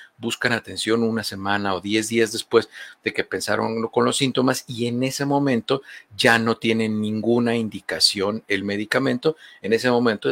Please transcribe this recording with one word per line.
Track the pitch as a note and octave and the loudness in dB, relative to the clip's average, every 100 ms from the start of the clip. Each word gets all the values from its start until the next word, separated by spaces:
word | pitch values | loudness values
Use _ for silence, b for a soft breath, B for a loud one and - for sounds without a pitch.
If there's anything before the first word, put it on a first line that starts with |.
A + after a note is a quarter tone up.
| B - | B -8
buscan | A2+ - B2 | -6 -2 0
atención | A2+ - F#2+ A2 A#2 | -2 -4 -6 0 2
una | A2+ A2 | 0 -2
semana | G#2 G2+ G2 G2+ G2+ | -6 -6 -2 -2 0
o | F#2 | -2
diez | G2+ G#2+ G#2+ | 0 0 0
días | A2+ A2 | 2 0
después | A2 - A#2 - B B B A2 | -2 2 2 2 B B B -6
de | |
que | - | -4
pensaron | - F#2+ - G#2+ A2 A2+ A2+ | -4 -4 -2 -2 -2 -4 -2
con | B2 | 0
los | A#2+ - | 2 2
síntomas, | C3+ B2 C3 B2+ - | 0 2 0 0 -4
y | A#2 A#2+ | -6 -4
en | A#2+ | -2
ese | C3 - C#3+ | -2 -2 0
momento | C#3+ C#3 A#2+ - C3+ B B B G2+ | 2 2 0 0 -4 B B B 2
ya | B2 A#2 | 4 4
no | A2+ A2+ | 2 0
tienen | A2+ A2+ A2 G#2+ | 0 0 0 -2
ninguna | G#2+ G#2+ A2 A#2+ A#2 A#2 | -2 -2 2 2 2 0
indicación | A2 F#2+ - - - G#2 G2 A2 - | -4 -8 -6 0 0 2 -2 -2 -2
el | G2 G2 | -2 -2
medicamento. | G2+ G#2+ B2+ C3+ B2 D#3+ D#3 B B | -4 0 0 0 0 0 -2 B B
En | G2+ | -2
ese | A2+ B2 | 0 2
momento | A#2+ A#2+ G#2 C#3 | 4 2 2 0